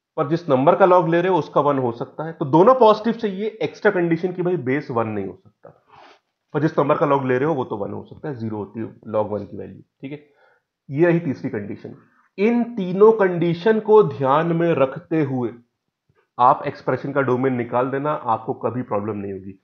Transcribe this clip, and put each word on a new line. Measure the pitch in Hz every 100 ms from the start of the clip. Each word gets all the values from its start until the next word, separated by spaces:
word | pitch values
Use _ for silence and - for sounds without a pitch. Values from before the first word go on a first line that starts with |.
| _ -
पर | 143
जिस | 165 -
नंबर | 131 143 185
का |
log | 196 180 165
ले | 170
रहे | 180
हो, | 180
उसका | - 156
वन | 143 135
हो | 123
सकता | 117 - - 160
है, |
तो | 160
दोनों | 147 160 208
पॉजिटिव | 262 220 214 233
चाहिए, | 226 214 190 214 -
एक्स्ट्रा | 151 - 208
कंडीशन | 185 170 165 185
कि | 175
भाई | 175 180
बेस | 127 143 143
वन | 117 110
नहीं | 104 95
हो | -
सकता। | 107 _ - - _ - - _ _ _ _
पर | 151
जिस | 151 -
नंबर | 139 147
का | 156
log | 139
ले | 127 127
रहे | 147
हो, |
वो | 143
तो | 120 110
वन | 98
हो | 104
सकता | - - 156
है, |
ज़ीरो | 123 113 107
होती | 98 113
है | 107
log | - 110 107 104
वन | 104 101
की | 101
वैल्यू, | 95 104 - _
ठीक | 135
है। | 147 _ _ _ _ _ _ -
ये | 139 175
रही | 170
तीसरी | 165 120 160
कंडीशन। | 107 101 - 135 - _ _ _ -
इन | 214 240 233 -
तीनों | 185 190 214
कंडीशन | 220 190 175 170 165 220 220
को | 208 214
ध्यान | 180 120 131 147 165 165
में | 170
रखते | 147 131 160 - 160
हुए | 139 131 117 117 _ _ _ _ _ _ _ -
आप | 123 147 143
एक्सप्रेशन | - - 127 147
का | 139
डोमेन | 135 127 131
निकाल | 123 117 120 131
देना, | 135 147
आपको | 151 123 117 127
कभी | - 120 117
प्रॉब्लम | 120 104 104 104
नहीं | 101
होगी। | 95 95 95